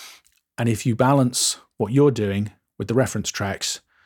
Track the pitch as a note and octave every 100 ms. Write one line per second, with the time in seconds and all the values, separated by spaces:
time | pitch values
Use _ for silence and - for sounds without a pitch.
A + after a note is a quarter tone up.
0 | - - _ _ _ - A#2 G#2+ B2+ A#2
1 | C3 C#3 B2 - - - _ - G#2 C3
2 | D3 A2+ G#2 G2 G#2+ - _ - G2 A#2
3 | C3 A2 F#2+ - G2+ - - - _ _